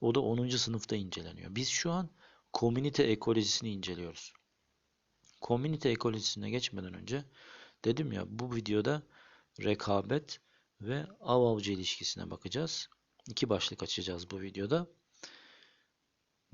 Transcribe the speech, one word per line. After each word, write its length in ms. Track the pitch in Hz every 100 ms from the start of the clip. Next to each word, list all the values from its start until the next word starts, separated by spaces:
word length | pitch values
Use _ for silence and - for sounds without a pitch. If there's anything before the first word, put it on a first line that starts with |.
O 140 | 117
da 60 | 127
onuncu 380 | 120 120 123 123
sınıfta 380 | 110 113 - 107
inceleniyor. 580 | 92 87 85 85 87
Biz 140 | 104 131
şu 240 | - 170
an 180 | 175 170 - - _ _
komünite 500 | - 117 120 147 147
ekolojisini 720 | 131 107 - 113 101 - 113
inceliyoruz. 600 | 98 92 87 85 - - - _ _ _ _ _ _ _ _ _ _
Komünite 480 | - 120 151 156 131
ekolojisine 640 | 113 120 107 104 104 104
geçmeden 440 | 123 - 98 92
önce 300 | 90 95 135 139 - - - - _
dedim 280 | 110 131 147
ya, 120 | 98 95
bu 260 | 107 123
videoda 480 | 117 104 104 113 151 - - - - _ -
rekabet 800 | 104 107 107 101 98 143 151 - _ _ _ _
ve 260 | 101 139 - -
av 240 | - 127
avcı 280 | 120 107 98
ilişkisine 580 | 95 92 - - - 87
bakacağız. 580 | 92 92 123 160 - - _ _ _ -
İki 200 | 110 120
başlık 340 | 98 - -
açacağız 480 | 92 - 90 87 90
bu 100 | 95
videoda. 460 | 95 95 104 160 170 _ _ _ - - - - - _ _ _ _ _ _ _ _